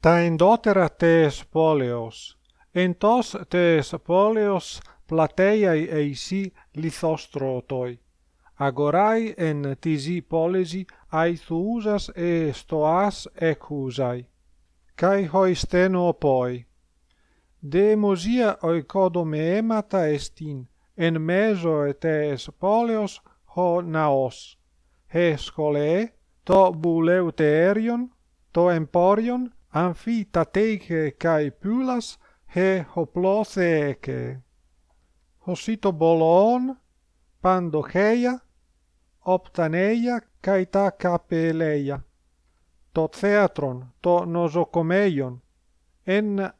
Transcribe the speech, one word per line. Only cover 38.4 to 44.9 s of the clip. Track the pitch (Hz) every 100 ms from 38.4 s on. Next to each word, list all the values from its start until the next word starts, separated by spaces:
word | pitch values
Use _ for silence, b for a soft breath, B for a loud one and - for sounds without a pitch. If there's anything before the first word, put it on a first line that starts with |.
| _ _ _ _ _ _ _ _ -
ὀπτανεία | 185 - - 160 165 196 233 240 240 _ _
καὶ | - 190 185
τὰ | 196 196 -
καπηλαία, | 180 175 _ 165 165 160 160 147 139 139 - _ _ _ _ _ _ _ _
τὸ | - 160
θέατρον, | - 202 208 190 - 139 123 127 _
τὸ | 175 175 175
νοσοκομείον, | 170 170 160 165 170 160